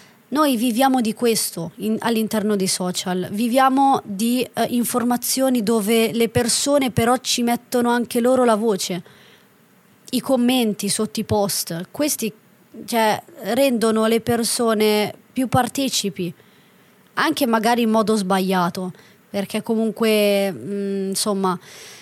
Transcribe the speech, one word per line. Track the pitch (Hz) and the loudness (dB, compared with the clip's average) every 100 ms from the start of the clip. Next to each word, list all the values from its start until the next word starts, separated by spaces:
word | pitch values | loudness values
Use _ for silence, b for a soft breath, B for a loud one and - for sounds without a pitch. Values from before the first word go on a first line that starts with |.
| B B _ | B B _
Noi | 277 302 240 | 0 2 2
viviamo | 247 220 269 262 | 0 2 4 4
di | 220 | 0
questo | - 240 220 - - 170 - | 0 0 0 -2 -6 -10 -6
in-, | 208 226 | -4 -2
all'interno | 233 220 220 220 208 208 | 0 0 0 -2 0 0
dei | 190 | 0
social, | - 180 175 185 180 180 | -2 -4 -4 -4 -4 -4
viviamo | 202 240 254 262 269 269 269 | -2 0 4 4 4 4 2
di, | - 196 226 247 247 | -2 -4 0 0 -2
eh, | - 233 | -2 -2
informazioni | 240 226 247 240 240 - 262 262 247 | 0 -2 -2 0 -2 -2 0 0 0
dove | 202 226 202 233 226 | 0 0 2 2 2
le | 226 226 | 0 0
persone | 247 233 - 269 285 262 | 0 0 0 2 2 2
però | - 233 247 | 2 2 2
ci | - - | 0 -2
mettono | 240 240 - 247 240 | 0 -2 -2 0 0
anche | 240 233 240 | 0 -2 0
loro | 240 254 | 2 4
la | 247 | 4
voce, | 208 226 190 - 180 B B B B B _ _ _ _ _ - | 2 0 -2 -4 -8 B B B B B _ _ _ _ _ -6
i | 247 | -6
commenti | - 262 240 254 226 196 202 | 0 2 2 2 0 -2 -4
sotto | - 214 - | -4 -4 -6
i | |
post, | 214 214 196 - - 165 185 | -2 0 0 -4 -6 -8 -8
questi, | - 294 - 220 - _ _ _ 233 | -4 -2 -2 -6 -8 _ _ _ -16
cioè, | 220 233 220 190 - - 185 | -4 0 2 0 -6 -10 -4
rendono | 240 277 240 226 220 220 | 2 2 2 2 2 2
le | 226 | 2
persone | 226 233 233 - 233 214 214 214 208 - _ | 0 0 0 0 0 2 2 2 0 -6 _
più | - 262 | -4 0
partecipi, | 262 240 - 269 - 202 - 175 - b b b b b b _ | 2 2 -2 -2 -2 -4 -4 -6 -8 b b b b b b _
anche | - 294 302 254 | -2 0 0 0
magari | 226 220 240 | 2 2 2
in | 226 | 2
modo | 220 208 | 2 2
sbagliato, | 220 185 190 190 185 175 190 185 B B B _ | 0 0 0 0 0 0 -4 -10 B B B _
perché | 202 196 214 | -8 -6 -6
comunque, | 214 220 226 208 226 214 208 202 196 | -2 -2 -2 0 2 4 4 2 0
mm, | 156 156 202 202 196 190 | -4 -8 -6 -4 -4 -4
insomma, | 190 214 196 190 175 B B B B | -4 -2 0 0 -2 B B B B